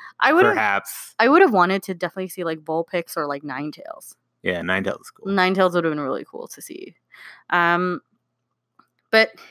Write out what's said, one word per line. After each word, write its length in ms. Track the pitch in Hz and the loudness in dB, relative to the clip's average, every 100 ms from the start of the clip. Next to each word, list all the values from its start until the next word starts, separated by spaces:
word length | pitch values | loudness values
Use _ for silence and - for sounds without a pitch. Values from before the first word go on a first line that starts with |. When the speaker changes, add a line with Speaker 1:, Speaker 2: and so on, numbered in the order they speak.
| - - | -16 -2
Speaker 1:
I 140 | 247 | 2
would've, 180 | 320 381 | 4 4
Speaker 2:
perhaps. 640 | 370 214 202 - - - - | 2 0 -2 -4 -14 -8 0
Speaker 1:
I 100 | 233 | 4
would've 220 | 320 381 | 6 6
wanted 300 | 202 175 190 | 6 4 2
to 100 | - 175 | -4 -8
definitely 320 | 175 190 185 | -8 -8 -10
see, 140 | - | -6
like, 160 | 165 160 | -6 -6
Vulpix 580 | 156 160 165 175 170 175 | -4 -4 -2 -6 -6 -6
or, 80 | 147 | -6
like, 140 | 143 | -6
Ninetales. 720 | 147 131 151 - - - - - _ _ | -8 -8 -8 -10 -14 -16 -18 -20 _ _
Speaker 2:
Yeah, 180 | 92 87 | -6 -4
Ninetales 400 | 85 95 95 - | -2 -2 -2 -6
is 100 | - | -10
cool. 160 | - 190 | -12 -4
Speaker 1:
Ninetales 420 | 196 185 190 185 | 0 2 4 2
would've 180 | 175 165 | 2 -2
been 80 | 151 | -2
really 260 | 135 120 - | -4 -6 -8
cool 220 | - - | -14 -16
to 120 | - | -16
see. 340 | - - - - _ - - - - | -16 -16 -18 -20 _ -20 -20 -18 -4
Um, 500 | 180 170 175 180 175 _ _ _ _ _ _ _ _ _ _ _ | 0 2 2 0 -4 _ _ _ _ _ _ _ _ _ _ _
but, 200 | 220 226 - - | 2 2 -2 -20